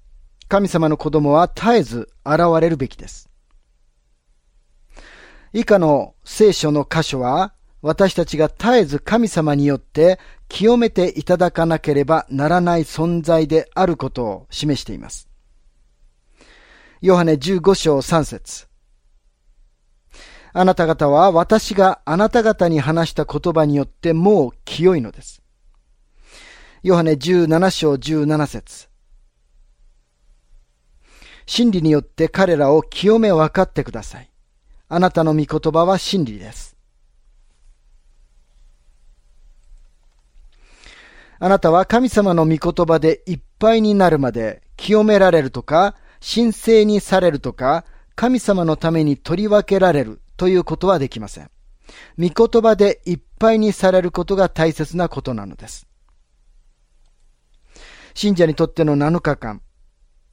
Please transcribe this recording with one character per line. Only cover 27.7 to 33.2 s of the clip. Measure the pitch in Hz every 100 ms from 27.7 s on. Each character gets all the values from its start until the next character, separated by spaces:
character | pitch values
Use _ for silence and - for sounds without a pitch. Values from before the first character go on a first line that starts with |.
章 | - 151 139
十 | 127 156 147
七 | 151 143
節。 | 110 - - - _ _ - _ _ _ _ _ _ _ _ _ _ _ _ _ - _ _ _ _ _ - - - -
「真 | - 240
理 | 185
に | 156
よ | 147
っ |
て | - - 160
彼 | - 190 156
ら | 139
を | 156
清 | - - 196
め | 226